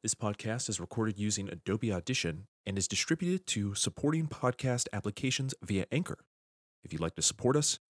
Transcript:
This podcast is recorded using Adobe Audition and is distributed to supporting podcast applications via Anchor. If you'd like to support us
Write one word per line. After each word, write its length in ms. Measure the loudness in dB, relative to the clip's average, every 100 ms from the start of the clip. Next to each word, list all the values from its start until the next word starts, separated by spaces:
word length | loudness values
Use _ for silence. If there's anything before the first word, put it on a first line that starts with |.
This 100 | -4
podcast 560 | -2 -2 -2 -4 -4 -2
is 100 | -4
recorded 380 | -4 0 0 2
using 320 | 0 0 -2
Adobe 420 | -6 -2 0 2
Audition 540 | 0 0 0 0 -2 -8 _ -4
and 120 | -2
is 100 | 0
distributed 600 | 0 0 0 2 0 0
to 260 | 0 0
supporting 540 | 0 -2 0 0 2 0
podcast 600 | 0 0 2 0 0 0
applications 640 | -2 -4 -2 -2 0 -2 -4
via 220 | 0 0 2
Anchor. 280 | 0 -2 -6 -12 _ _ _ _ _
If 100 | -8
you'd 80 | -2
like 140 | -2 2
to 60 |
support 340 | 0 2 4 4
us 240 | 4 -2 _